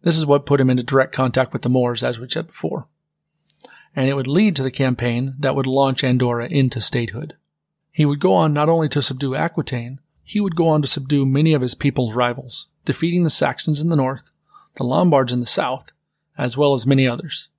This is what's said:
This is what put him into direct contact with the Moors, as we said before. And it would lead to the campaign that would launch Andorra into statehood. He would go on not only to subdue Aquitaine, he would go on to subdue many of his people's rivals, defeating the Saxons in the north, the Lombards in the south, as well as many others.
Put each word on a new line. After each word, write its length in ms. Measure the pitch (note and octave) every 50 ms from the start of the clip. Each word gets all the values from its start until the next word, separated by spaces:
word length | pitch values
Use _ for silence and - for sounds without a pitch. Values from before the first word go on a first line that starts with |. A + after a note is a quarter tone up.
This 160 | - F3 D#3+
is 80 | D#3+ D#3
what 220 | C#3+ C#3+ C#3+ C#3
put 120 | - C#3+ C3+
him 100 | C3 C3
into 120 | B2+ B2+
direct 320 | A#2+ A#2+ C3+ C3+ C3 - -
contact 400 | - C3 B2+ - C3 B2+ - -
with 80 | B2
the 80 | - B2
Moors, 340 | B2+ B2+ B2 A#2+ A#2+ A#2 B2
as 140 | B2 A#2+
we 100 | A2+ B2
said 200 | A#2 - E3 E3
before. 400 | - _ - - E3 - - A2 _ _ _ _ _ _ _ _ _ _ _ _ _ _ _ _ - - - _ _ _
And 140 | C#3+ C3 C3+
it 40 | C#3
would 120 | C#3 B2+
lead 300 | C3 C#3+ F3+ A3 G#3+ E3+
to 80 | C3+ C3
the 80 | C3
campaign 640 | - - C3+ C3 B2 - B2 A#2+ A#2 A#2+ C3+ C3+ C3
that 180 | C3+ D3 C3+ C#3+
would 120 | C#3 C3
launch 360 | C3 C3 C#3 C#3 C3+ C3 - -
Andorra 440 | C3 B2 B2 B2+ B2 A#2+ A#2 A#2
into 340 | - F3 C#3+ C3 B2+ - A#2
statehood. 540 | - - - B2 A#2 A2 F#2+ A#2+ D3+ D#3 - _ _ _ _ _ _ _ _ _ _ _
He 140 | _ - D3+
would 140 | C#3+ C#3+ C#3+
go 140 | - F#3 F#3+
on 200 | F3+ E3 D#3 D3
not 160 | D3 D3+ D#3
only 200 | E3 E3 D#3+ D3
to 120 | - D3
subdue 340 | C3+ - C3+ B2+ C#3+ C3+ B2+
Aquitaine, 640 | D3 D#3 E3+ - E3+ - - C3+ A#2+ A#2 A#2+ C3+ - _ _ _ _ _
he 160 | - - G#3
would 160 | G#3 G3 D#3+
go 140 | E3 E3 E3
on 120 | D#3 D3+
to 60 | D3
subdue 380 | C3 - D3 C3 C3+ D3 C#3+ C3+
many 280 | C3+ C3+ C#3 D#3 D#3+ D#3
of 80 | C#3+
his 140 | B2+ B2 -
people's 400 | _ - C#3+ B2 - B2+ A2+ G#2+
rivals, 520 | A#2+ B2 A#2+ A#2+ C3 - B2 - - - _ _ _ _
defeating 380 | - - - E3 D#3+ E3+ F3+ F3
the 60 | D#3
Saxons 520 | - - - C#3 B2+ - - - D3+ C#3+
in 80 | D#3 E3+
the 60 | E3
north, 360 | D3 C3 C3 C3+ - _ _ _ _ _ _ _ - _ _ _
the 60 | - C3
Lombards 500 | B2 C3 D#3 F3+ F3+ D3+ C#3 C3 A#2+ B2
in 80 | B2
the 40 | A#2+
south, 460 | - - - - B2+ C3 C3 _ - _ _ _ _ _ _ _ _ _
as 220 | - C3+ B2 A#2
well 160 | C3+ D3 C#3+ C#3
as 140 | B2 A2
many 200 | C3 C#3 C3+ C3+
others. 420 | B2+ A#2+ B2 - D3+ - - - _ _